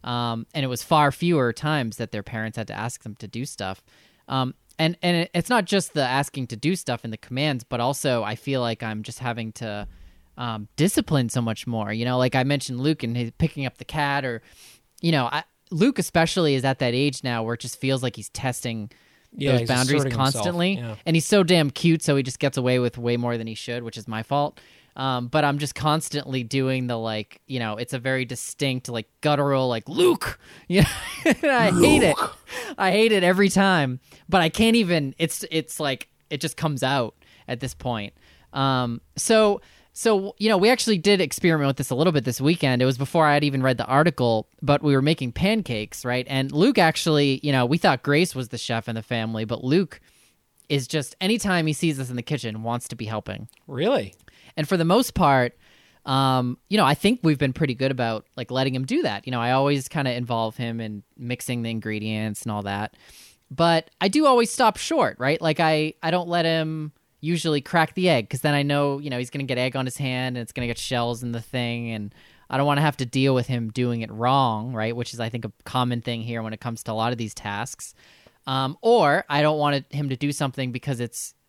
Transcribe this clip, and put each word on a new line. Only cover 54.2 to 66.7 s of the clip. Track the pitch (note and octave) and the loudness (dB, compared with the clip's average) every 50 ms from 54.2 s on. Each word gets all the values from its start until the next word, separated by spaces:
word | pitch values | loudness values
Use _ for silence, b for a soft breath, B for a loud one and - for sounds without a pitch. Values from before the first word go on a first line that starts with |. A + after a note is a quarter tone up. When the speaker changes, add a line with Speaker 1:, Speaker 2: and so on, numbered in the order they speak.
| _ b b b b b b | _ b b b b b b
Speaker 1:
And | - D3+ - | -8 -2 -2
for | G3 | 0
the | F3 E3 | 0 2
most | E3 F#3 A#3+ C4 - - | 4 4 2 2 0 0
part, | - F3+ C#3+ C#3 C3 B2 A#2+ _ b b b b b b b b b b | 2 4 4 6 4 4 0 _ b b b b b b b b b b
um, | - C3 C3+ C3+ C3 C3 B2+ B2 B2 B2+ _ _ _ | -2 0 2 4 4 2 2 0 -2 -4 _ _ _
you | F#3+ | 2
know, | G#3+ F3 | 4 4
I | C3+ D3 | 4 2
think | - - G3 F3 - | 4 2 2 2 4
we've | - D#3+ D3+ C3 | 2 2 2 2
been | D3 C3 | 0 -2
pretty | B2+ - D#3+ C3+ A#2+ | 0 0 -2 -2 0
good | B2+ C3 C3+ | 0 -2 -2
about, | C3+ B2+ B2 A2+ A2+ G#2+ - _ _ | 0 0 -2 -2 -2 -6 -8 _ _
like, | - A#2+ - | -12 -10 -4
letting | B2 C3 C3 C3+ B2+ | -2 0 0 0 0
him | B2+ C3 | -2 -2
do | C3 A#3 E4 | -2 0 0
that. | E4+ C#3 G2+ G2+ - | 0 0 -4 -4 -6
You | - | -4
know, | B2+ A#2+ | -2 0
I | A#2 A#2+ | 2 2
always | B2+ C3 C#3 C#3+ D3 C#3 B2+ - | 4 4 4 4 2 0 -2 -4
kinda | - D#3+ C#3 C3 | -4 -2 -2 -2
involve | A#2+ B2 B2 A2+ A#2+ A2+ A2+ A2 G#2+ | -2 -4 -4 -2 0 0 0 -2 -2
him | - B2 A#2 A#2 A2+ | -4 -6 -4 -4 -6
in | A2+ A2 G#2+ G2+ - _ _ | -6 -8 -8 -12 -14 _ _
mixing | - B2+ A#2+ B2 - - - B2 A#2+ | -12 -8 -8 -6 -6 -4 -4 -4 -4
the | A2+ A2+ | -2 -4
ingredients | A2+ A2 G2+ A2 G#2+ G#2+ G#2+ A2 A2 G#2+ A2 A2 G#2 - | -4 -4 -4 -4 -4 -4 -4 -4 -2 -2 -2 -4 -6 -6
and | - A#2 | -6 -6
all | G#2 G#2 | -6 -4
that. | G2 G2+ G2 G2+ G#2+ - B B B B B B B B B B _ _ | -4 -4 -4 -4 -6 -6 B B B B B B B B B B _ _
But | C3+ C3 E3 E3+ E3 D#3+ - - _ _ | -2 0 2 4 4 2 0 -4 _ _
I | F3+ G3 | -2 0
do | G3 D4 D#4 | 2 4 4
always | C#4 B3+ A#3+ A#3 A3 | 6 6 4 4 2
stop | - - B3 A3 G#3 | 2 2 2 2 2
short, | - - - E4 D4+ F#3+ A2+ - - | 0 -4 -2 2 2 2 2 0 -2
right? | B2 C3+ D#3 E3 | 0 0 0 2
Like, | E3+ D#3+ D#3 - | 0 0 2 2
I, | E3 D#3+ D#3 D3+ D#3 D#3 - _ | 2 2 4 2 0 -2 -4 _
I | - D#3+ | -2 0
don't | E3 F3+ F3 E3+ | 0 0 0 0
let | E3+ F3 E3 | 0 0 2
him | E3 E3 D#3+ D#3 D#3 | 2 2 0 0 -2